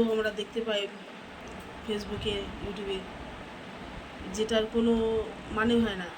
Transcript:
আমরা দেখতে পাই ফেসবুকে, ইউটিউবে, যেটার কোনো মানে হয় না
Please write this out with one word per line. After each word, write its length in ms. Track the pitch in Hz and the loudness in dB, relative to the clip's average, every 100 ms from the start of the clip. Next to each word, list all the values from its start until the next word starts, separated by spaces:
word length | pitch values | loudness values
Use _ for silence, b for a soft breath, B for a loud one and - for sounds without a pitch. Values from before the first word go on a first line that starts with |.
| 226 | 8
আমরা 180 | 220 214 | 6 2
দেখতে 280 | 202 208 233 | 0 -2 -2
পাই 200 | 226 208 202 196 - - - - - - - - | 0 2 0 -6 -12 -12 -12 -12 -12 -12 -12 -8
ফেসবুকে, 540 | - 208 202 208 214 202 196 - | -2 -2 -2 -2 0 -2 -2 -6
ইউটিউবে, 360 | 202 196 196 190 185 - - - - - - - - - - - 190 | -6 -4 -2 -4 -4 -10 -10 -10 -12 -12 -12 -12 -10 -10 -10 -10 -4
যেটার 320 | 185 220 226 220 | 0 2 4 4
কোনো 280 | 233 233 226 226 220 208 - - | 4 6 6 4 2 0 -6 -4
মানে 220 | 214 226 | 2 6
হয় 220 | 233 220 190 | 6 6 2
না 120 | 175 | -6